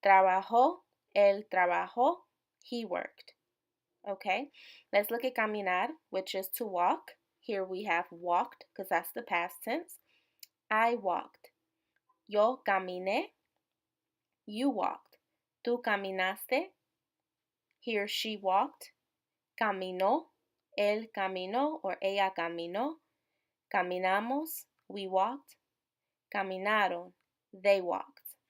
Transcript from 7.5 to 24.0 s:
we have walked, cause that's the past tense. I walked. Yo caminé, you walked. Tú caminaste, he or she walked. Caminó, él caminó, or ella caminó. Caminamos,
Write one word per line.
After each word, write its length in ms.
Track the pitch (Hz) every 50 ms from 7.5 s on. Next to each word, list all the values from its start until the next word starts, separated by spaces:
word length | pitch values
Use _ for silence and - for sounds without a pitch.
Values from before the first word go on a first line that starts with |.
| 220 196 190
we 200 | 185 190 185 214
have 220 | 208 170 170 180 -
walked, 540 | - 170 175 175 170 180 220 254 - _ - _ _
cause 120 | - 196 -
that's 220 | 196 - 220 - -
the 80 | 233
past 340 | - - 196 175 170 185 - - -
tense. 360 | - 233 320 349 _ - - _ _ _ _ _ _ _ _ - - _ _ _ _
I 260 | 220 214 226 233 240
walked. 560 | 233 196 190 175 - - - _ - _ - _ _ _ _ _ _ _ _ _ _ _ _ _ _ _
Yo 340 | _ 202 208 208 226 254 262 _
caminé, 640 | - 196 190 190 185 180 180 185 190 202 254 370 427 _ _ _ _ _ _ _ _ _ _ _ _ _ _ _ _ _ _ _ _ _ _ _
you 240 | - 208 214 254 285
walked. 480 | 247 208 180 - - - _ _ _ _ _ _ _ _ _ _ _ _ _
Tú 160 | 240 240 240
caminaste, 920 | 240 233 214 202 196 190 190 190 185 185 196 220 - - 254 269 349 381 _ _ _ _ _ _ _ _ _ _ _ _ _ _ _ _ _ _ _ _ _ _
he 180 | _ - 226
or 100 | 208 202
she 300 | 214 - - - 220 220
walked. 540 | 202 202 190 185 196 233 294 - _ - - _ _ _ _ _ _ _ _ _ _ _ _ _ -
Caminó, 680 | 226 214 196 190 190 185 185 180 190 196 240 320 330 _ _ _ _ _ _ _ _ _ _
él 320 | - 208 208 208 214 226 226
caminó, 680 | _ - 196 190 190 185 185 185 202 247 277 302 311 311 _
or 140 | 196 180 -
ella 320 | - 196 196 202 196 190 185
caminó. 580 | - 170 170 170 170 170 170 175 196 240 285 320 - _ _ _ _ _ _ _ _ _ _ _ _ _ _ -
Caminamos, 920 | 202 180 180 180 180